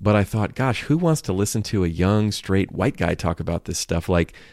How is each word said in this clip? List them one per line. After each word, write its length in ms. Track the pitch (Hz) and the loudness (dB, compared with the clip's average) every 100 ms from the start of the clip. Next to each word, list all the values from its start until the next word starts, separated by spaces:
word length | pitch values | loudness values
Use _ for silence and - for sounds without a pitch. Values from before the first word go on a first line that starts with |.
But 140 | 101 104 | 2 2
I 80 | |
thought, 320 | 98 110 101 - | 2 0 -2 -2
"Gosh, 260 | 131 110 | -2 -2
who 140 | - 156 | 0 2
wants 240 | 175 151 | 2 0
to 120 | - | 0
listen 280 | 95 101 110 | -2 0 -2
to 200 | 104 104 | -2 0
a 40 | 90 | 0
young, 440 | 82 92 107 107 | 2 2 4 2
straight 400 | - - 95 92 | -2 -2 0 0
white 260 | - 107 - | -2 -2 0
guy 160 | 85 | -2
talk 260 | 85 82 85 | -2 -2 -4
about 260 | 82 85 - | -4 -6 -6
this 120 | 87 | -6
stuff? 320 | - 85 - | -4 -2 2
Like, 240 | 87 82 - - | 2 0 -6 -20